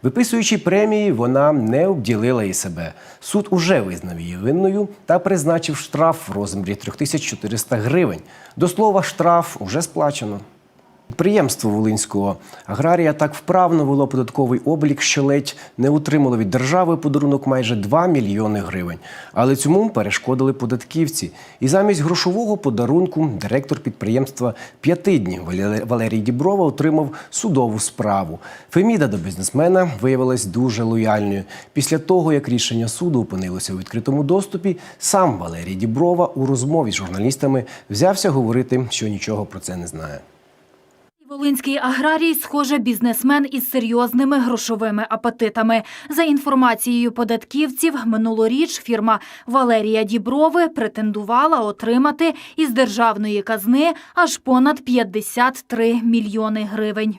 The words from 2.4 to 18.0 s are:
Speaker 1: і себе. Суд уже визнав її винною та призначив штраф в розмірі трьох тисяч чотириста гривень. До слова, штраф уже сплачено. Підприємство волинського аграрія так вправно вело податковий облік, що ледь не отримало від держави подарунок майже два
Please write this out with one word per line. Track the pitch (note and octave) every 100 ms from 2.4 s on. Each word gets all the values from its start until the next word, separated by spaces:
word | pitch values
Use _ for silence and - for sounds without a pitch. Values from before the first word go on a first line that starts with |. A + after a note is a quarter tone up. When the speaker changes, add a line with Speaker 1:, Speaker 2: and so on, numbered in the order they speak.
Speaker 1:
і | G2+
себе. | F#2 F#2+ E2+ E2 - - -
Суд | - D#4 -
уже | F#3 E3 F3
визнав | D3 F2 - E2+
її | E2+ F2+
винною | G#2+ D#3+ F#3+ G3 G3+ - -
та | F3
призначив | F#3 F#3 D3+ E3 - D3
штраф | - D3 D#3+ D#3+ -
в |
розмірі | G2+ G2+ G2 F#2 G2+
трьох | - -
тисяч | C#3+ D3+
чотириста | - - G#2+ A2 - A#2+
гривень. | A2 E3+ E3 - - - - -
До | F3
слова, | F3+ A3 G3
штраф | - - E3+ E3+ E3 -
уже | G2 C3+
сплачено. | E3+ E3 D3 C#3+ A2 G2+ - _ _ _ _ _ _
Підприємство | - E3 G#3 C#3 - A2
волинського | G#2 A2 G#2+ - G2+ G2 F#2 - - -
аграрія | G2+ D#3+ E3+ D#3+
так | D3+ D3+
вправно | D3+ - F3+ F3+ E3 C#3
вело | C#3 C#3
податковий | C3 A2+ - B2+ B2+ -
облік, | D#3+ D3 C#3+
що | - D3
ледь | C#3 C#3+ C#3 - - -
не | C3
отримало | D3 C#3+ D3+ C#3 A#2+
від | G#2
держави | B2 C3 F3 F3 E3
подарунок | D3+ C#3+ C#3+ C#3 C#3
майже | C3 A2+ A#2
два | G2+ D3